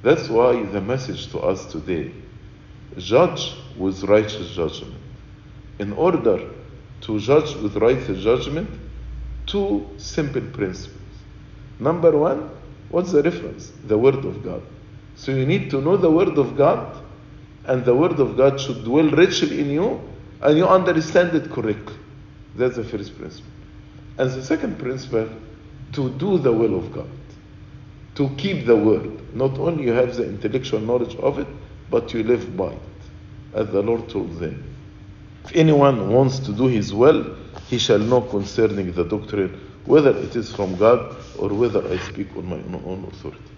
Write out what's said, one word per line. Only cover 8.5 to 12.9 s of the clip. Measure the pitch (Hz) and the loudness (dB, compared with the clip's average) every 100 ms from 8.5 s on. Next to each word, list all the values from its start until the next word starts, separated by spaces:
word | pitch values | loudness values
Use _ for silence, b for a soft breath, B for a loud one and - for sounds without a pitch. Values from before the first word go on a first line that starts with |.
| 151 214 - - - - - - - - | -6 -8 -12 -14 -14 -12 -12 -12 -12 -6
two | 202 196 - - - | -4 -2 -2 -4 -14
simple | - - 143 131 | -8 -4 -4 -4
principles. | 107 - 98 90 - - - - - - - - - - | -8 -6 -6 -6 -14 -16 -20 -20 -20 -20 -20 -20 -20 -4
Number | 127 170 165 147 | -2 4 4 4
one, | 165 294 302 - - - - | 2 0 -6 -14 -18 -20 -4